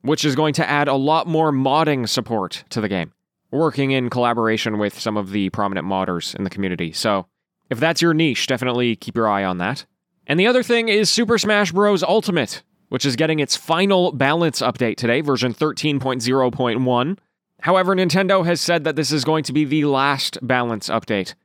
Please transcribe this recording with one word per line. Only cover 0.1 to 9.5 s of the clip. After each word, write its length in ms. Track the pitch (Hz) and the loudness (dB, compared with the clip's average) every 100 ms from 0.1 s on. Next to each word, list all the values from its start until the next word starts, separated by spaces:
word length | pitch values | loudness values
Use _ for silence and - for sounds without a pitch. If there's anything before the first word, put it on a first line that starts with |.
| 151 | 0
is 100 | 151 | 0
going 180 | 131 156 | 2 0
to 140 | 151 113 | 0 0
add 200 | 147 143 | 0 2
a 60 | |
lot 340 | 139 135 160 170 | 2 2 0 0
more 240 | 156 160 | 0 2
modding 560 | 135 135 147 156 139 113 | 2 2 2 2 0 -2
support 560 | - 113 113 92 - - | -4 -2 -4 -4 -8 -8
to 100 | - | -4
the 80 | 104 | -2
game, 240 | 95 82 _ _ _ _ | -2 -4 _ _ _ _
working 400 | 135 160 139 135 | -2 0 0 0
in 180 | 135 123 | 0 0
collaboration 680 | 127 120 117 113 110 117 107 | 0 0 2 0 0 -2 -2
with 200 | 104 - | -2 -2
some 180 | 113 104 | -4 -4
of 140 | 95 | -4
the 180 | 101 95 | -2 -2
prominent 360 | - 101 95 85 | -2 -2 -2 -4
modders 480 | 95 92 87 - | -2 -2 -4 -6
in 80 | - | -6
the 80 | 98 | -8
community. 400 | 101 95 87 82 | -4 -6 -4 -6
So, 360 | - 117 98 90 _ _ _ _ | -4 -2 -2 -4 _ _ _ _
if 80 | 117 | -2
that's 240 | 156 165 | -2 2
your 120 | 170 | 2
niche, 340 | 160 160 117 - | 2 2 0 -2
definitely 480 | 123 127 123 123 110 | -2 0 0 0 -2
keep 180 | - | -4
your 140 | 117 113 | -2 0
eye 160 | 101 | 0
on 140 | 98 | 0